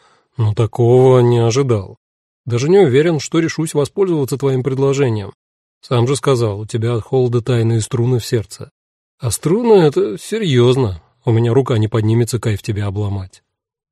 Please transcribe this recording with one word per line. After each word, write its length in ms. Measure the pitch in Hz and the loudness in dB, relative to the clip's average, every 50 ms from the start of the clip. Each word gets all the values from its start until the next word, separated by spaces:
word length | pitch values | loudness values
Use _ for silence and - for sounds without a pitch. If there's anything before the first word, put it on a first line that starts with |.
| _ _ _ _ _ _ _ | _ _ _ _ _ _ _
но 160 | - 113 107 104 | -2 -2 0 0
такого 680 | - 113 104 - - 120 117 127 127 131 131 127 127 | 0 -2 -2 0 0 2 4 4 6 6 6 6 4
не 200 | 120 120 120 117 | 4 4 2 2
ожидал. 580 | 117 113 107 135 143 131 117 101 92 - - - _ _ _ _ _ _ _ _ _ | 0 0 0 0 -2 0 -2 -2 -4 -8 -16 -20 _ _ _ _ _ _ _ _ _
Даже 240 | 113 120 117 135 156 | -6 -4 -2 0 2
не 100 | 185 202 | 4 4
уверен, 400 | 185 135 117 139 156 175 165 139 | 4 4 4 2 2 2 0 -2
что 200 | - - - 165 | -4 -4 -2 -2
решусь 340 | 165 156 - - 160 160 - | -2 -2 -2 -4 -6 -4 -2
воспользоваться 640 | 147 139 - - 202 196 185 165 151 135 - 143 | -2 -2 -2 -2 -2 -2 0 0 -2 -2 -4 -4
твоим 260 | 123 139 135 135 127 123 | -4 -2 -2 -2 -2 -2
предложением. 680 | 135 135 131 139 139 135 139 139 120 110 107 98 98 - _ _ _ _ _ _ _ _ _ | -2 -2 0 0 0 0 0 0 0 -2 -4 -6 -10 -14 _ _ _ _ _ _ _ _ _
Сам 260 | - - 131 120 117 | -8 -2 0 0 0
же 80 | 127 143 | 0 -2
сказал, 460 | - - 147 135 120 117 107 98 101 | -2 0 0 0 0 0 -2 -4 -6
у 40 | 110 | -8
тебя 300 | - - 110 110 117 123 | -8 -6 -4 -4 -4 -4
от 80 | 110 - | -4 -4
холода 380 | - 131 131 127 120 120 120 | -2 -2 0 0 0 -2 -2
тайные 400 | 110 - 123 117 113 113 117 113 | -2 -2 -2 0 0 0 0 -2
струны 380 | 104 - 131 117 117 127 127 113 | -2 -2 -4 -2 0 0 -2 -2
в 60 | - | -2
сердце. 440 | - 127 110 - - - - - - _ _ _ _ _ _ _ _ _ _ | -2 -4 -4 -4 -6 -12 -18 -18 -20 _ _ _ _ _ _ _ _ _ _
А 100 | - 113 | -6 -6
струны — 440 | - - - 151 185 233 247 233 214 190 | -6 -4 -2 -2 0 0 4 4 6 6
это 360 | 160 147 135 180 202 214 196 | 6 4 2 0 -2 -4 -6
серьёзно. 840 | 170 - - 202 226 208 165 131 120 120 127 123 135 127 98 90 80 - _ _ _ _ | -10 -10 -8 -6 -4 -2 0 2 4 4 4 4 2 0 -2 -4 -8 -14 _ _ _ _
У 60 | 127 | -2
меня 220 | 113 113 117 120 120 | 0 0 0 2 2
рука 240 | 139 127 - 123 | 0 0 0 0
не 120 | 107 110 107 | -2 -2 0
поднимется 500 | - 113 107 110 113 120 120 - - 110 | -2 -2 0 0 0 0 0 -2 -4 -4
кайф 220 | - 117 104 98 | -4 -4 -6 -4
тебе 220 | - - 101 101 104 | -6 -8 -6 -6 -6
обломать». 600 | 101 95 104 104 98 98 98 95 95 _ _ _ _ _ _ _ _ _ _ _ _ | -6 -6 -6 -6 -6 -6 -8 -10 -12 _ _ _ _ _ _ _ _ _ _ _ _